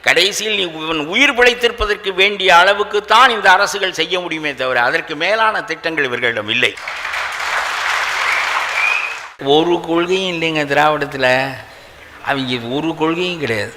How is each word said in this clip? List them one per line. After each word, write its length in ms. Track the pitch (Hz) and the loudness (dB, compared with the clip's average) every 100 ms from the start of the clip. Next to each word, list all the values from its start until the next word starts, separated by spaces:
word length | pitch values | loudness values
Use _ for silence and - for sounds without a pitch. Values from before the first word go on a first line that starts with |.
| 123 | 2
கடைசியில் 520 | 143 190 190 214 208 | 2 2 0 -2 -2
நீ 60 | 180 156 156 | -4 -6 -4
உன் 120 | 160 147 | -4 -2
உயிர் 220 | 208 285 240 | 2 2 4
பிழைத்திருப்பதற்கு 720 | 247 240 240 233 214 202 190 180 | 4 4 -2 0 -2 -2 -2 2
வேண்டிய 280 | 196 202 185 170 | 2 2 6 6
அளவுக்கு 380 | 185 202 202 208 202 | 6 4 0 -2 2
தான் 220 | 220 262 226 | 6 6 4
இந்த 120 | 196 | 4
அரசுகள் 420 | 185 196 202 190 160 | 4 4 0 -4 -2
செய்ய 200 | 160 180 | -2 -2
முடியுமே 280 | 170 160 151 131 | -4 -6 -6 -4
தவிர 200 | 127 123 123 | 0 2 2
அதற்கு 280 | 160 160 147 | 0 -4 -4
மேலான 400 | 170 220 220 202 160 | -2 2 2 0 -6
திட்டங்கள் 380 | 160 170 160 135 | -6 -4 -2 -2
இவர்களிடம் 420 | 120 120 113 107 120 | 0 0 -2 -2 0
இல்லை. 160 | 117 95 - - - - - - - - - - - - - - - - - - - - - - - - - - 139 147 | 0 0 -10 -8 -6 -6 -6 -6 -4 -4 -4 -4 -4 -2 -4 -4 -2 -2 -2 -4 -4 -2 0 -2 -4 -10 -16 -8 2 2
ஒரு 200 | 170 170 170 | 2 -2 0
கொள்கையும் 440 | 165 175 185 190 | -2 0 -2 -2
இல்லைங்க 300 | 165 165 156 147 | -4 -2 -2 0
திராவிடத்துல. 560 | 143 151 151 143 139 127 127 135 131 - - - - - - - | 2 2 2 -4 0 2 2 0 -8 -16 -20 -20 -20 -20 -12 -4
அவங்க 420 | 139 131 123 117 139 | -2 -2 -4 -4 -4
ஒரு 120 | 160 151 | -4 -2
கொள்கையும் 420 | 156 170 180 175 | -2 0 -4 -4
கிடையாது. 300 | 135 110 101 | -4 -2 -4